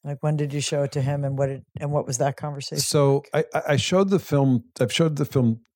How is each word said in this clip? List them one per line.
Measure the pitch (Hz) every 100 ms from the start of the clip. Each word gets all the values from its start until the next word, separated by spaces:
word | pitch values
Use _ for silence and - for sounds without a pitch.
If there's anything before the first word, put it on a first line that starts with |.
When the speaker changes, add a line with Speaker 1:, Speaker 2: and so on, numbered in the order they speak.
Speaker 1:
Like, | 143 143
when | 151 151
did | 147
you | 143
show | 135 147
it | 139
to | 147
him, | 135 143
and | 139 135
what | 139
did, | 135 - -
and | 147
what | 147 -
was | 120
that | 139 135
conversation | 151 143 135 147
Speaker 2:
So | - 151 139 139 -
Speaker 1:
like? | 151 160
Speaker 2:
I, | 156
I, | -
I | 143
showed | - 180 196
the | 190
film, | - 143 135 123 - -
I've | 123
showed | - 165 147
the | 151
film | 139 117 113 _